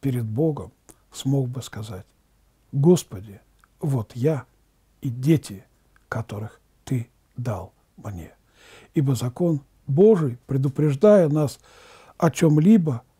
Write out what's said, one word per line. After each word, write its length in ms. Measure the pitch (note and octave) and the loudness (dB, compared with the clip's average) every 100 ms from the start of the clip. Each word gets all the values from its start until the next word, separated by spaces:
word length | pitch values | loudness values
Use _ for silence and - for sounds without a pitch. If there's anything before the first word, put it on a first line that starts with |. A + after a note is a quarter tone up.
перед 240 | C3+ B2 A2+ | -6 -4 -4
Богом 480 | G#2+ D#3+ C#3+ F#2+ - - - _ | -2 -2 -4 -10 -18 -20 -20 _
смог 360 | - C#3 C#3 B2+ | -8 -2 -2 -2
бы 140 | B2+ | -8
сказать: 440 | - - A2 F#2+ - _ _ _ _ _ _ | -12 -14 -14 -14 -18 _ _ _ _ _ _
"Господи, 680 | C#3 D3 F3+ - G2 G#2+ G2 _ _ _ _ | 0 4 4 0 -14 -16 -20 _ _ _ _
вот 360 | D#3+ C3 G#2+ A#2+ | -4 -4 -4 -4
я 300 | C3+ D3+ - _ _ _ _ _ | -2 -2 -8 _ _ _ _ _
и 80 | C#3 | -10
дети, 540 | A#2+ C3+ D#3+ - G2 - _ _ _ _ | -4 0 0 0 -16 -20 _ _ _ _
которых 500 | A#2+ A2+ G#2+ G#2+ - _ _ | -12 -10 -10 -12 -16 _ _
Ты 260 | - C3 A#2 _ _ - | -6 -6 -6 _ _ -12
дал 360 | B2 G2 - _ _ - | -8 -8 -12 _ _ -18
мне". 400 | - F#2 D#2+ _ _ _ - - - | -14 -14 -16 _ _ _ -20 -20 -8
Ибо 220 | E3 C3+ B2 | -4 -2 -2
закон – 460 | B2+ - F3 D3 - _ - | -4 -4 -2 -2 -6 _ -2
Божий, 500 | C#3 G#3 G3+ D3 A#2 - | 4 6 4 0 -6 -6
предупреждая 840 | C#3 C#3 C3+ D3+ C3+ G#3+ G#3 D#3+ | -2 -2 0 0 4 6 6 4
нас 300 | D3+ D3 - _ - - - - - | 0 -2 -6 _ -20 -20 -20 -20 -2
о 140 | E3+ | -2
чем-либо, 720 | - E3 D3+ E3+ A3 D#3 A#2+ - | 2 2 4 6 4 4 -4 -8